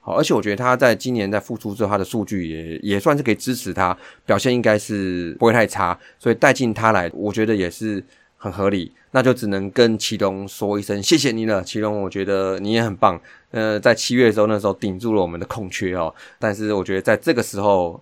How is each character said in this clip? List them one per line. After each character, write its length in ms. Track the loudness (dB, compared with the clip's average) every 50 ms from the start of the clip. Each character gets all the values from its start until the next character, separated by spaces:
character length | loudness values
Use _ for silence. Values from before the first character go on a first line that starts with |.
| _
好， 120 | -2 0
而 40 | 0
且 120 | 2 2 2
我 80 | 0
觉 80 | 2 0
得 60 | -2
他 180 | 0 0 0 2
在 180 | 4 4 2 2
今 200 | 2 -2 -4 -2
年 180 | -2 -2 0
在 80 | -2 -4
复 180 | -4 -6 -12
出 160 | -8 -8 -10 -4
之 80 | -2
后， 60 | -2
他 100 | 0 0
的 60 | -2 -2
数 220 | -2 -4 -6 -4
据 200 | -4 -4 -6 -4
也， 320 | -6 -8 -8 -10 -10 -10 -8
也 200 | -4 -2 -2 0
算 160 | 2 2 0
是 80 | 2 2
可 80 | 0
以 40 | -2
支 200 | -2 -2 -6 -6
持 180 | -6 -6 -8 -2
他， 240 | 0 0 0 -2 -4 -10 -20 -20 _ _
表 120 | 0 0
现 160 | 2 2 0 0
应 80 | 2
该 160 | 2 2 2
是 560 | 2 0 -4 -4 -4 -4 -4 -4 -4 -6 -8 -2 2
不 60 | 4
会 80 | 4 6
太 120 | 4 2
差， 320 | 2 0 -2 -2 -2 -2 -6 -10 -20 _ _
所 100 | 0 0
以 60 | 2
带 160 | 4 4 4
进 220 | 4 4 0 -2 0
他 180 | 2 2 4
来， 180 | 4 4 0 -2 -6
我 180 | -4 -6 -4
觉 140 | 0 0 2
得 100 | 2 2
也 160 | 0 0 -4
是 320 | -4 -6 -6 -6 -6 -6 -8 _ _ _ _ _ _
很 160 | _ -10 -10
合 180 | -4 0 0 0
理。 220 | 2 0 -4 -6 _ _ _ _
那 120 | 0 2 4
就 100 | 4 2
只 140 | 2 0
能 240 | -4 -2 -2 -4 -4
跟 260 | 4 4 4 4 4
祁 200 | 0 -2 -6 -4
隆 280 | -2 -2 -2 -2 -4 -10
说 320 | -12 -8 -6 -4 -2 -2
一 40 | -4
声 200 | -4 -4 -6 -4
谢 160 | 2 2 2
谢 140 | 4 4 0
你 140 | -2 0 0
了， 180 | 0 0 0 -2
祁 160 | -4 -6 -4
隆， 220 | -2 -2 -2 -4
我 80 | -4 -4
觉 160 | -4 -4 -2
得 340 | 0 0 0 0 -2 -2 -4
你 140 | -2 0 0
也 100 | 0 0
很 100 | 0 0
棒。 200 | 2 2 2 2 0 _ -18 -20 -20 _ _
呃， 280 | -6 -4 -2 -2 -2 2
在 160 | 4 2 2
七 200 | 2 0 0 2
月 100 | 4 6
的 80 | 6 6
时 80 | 4
候， 60 | 2
那 120 | 2 2 0
时 80 | 0
候 60 | -2 -2
顶 260 | -2 -4 -6 -6 -4
住 140 | -2 0 2
了 80 | 2
我 40 | 0
们 140 | 0 -4 -8
的 60 | -8
空 240 | -8 -8 -10 -8 -8
缺 260 | -8 -6 -4 -4 -2
哦， 180 | -2 -4 -4 -6 -10 -20 -20 -12
但 160 | _ -4 -4 -2
是 200 | -2 -2 -2 0
我 100 | -2 -2
觉 120 | -2 -2
得 60 | -2
在 140 | 2 2 0
这 180 | 2 2 0 0
个 80 | 0
时 200 | 0 -2 -4 0
候 360 | 2 4 4 4 2 -2 -4 -10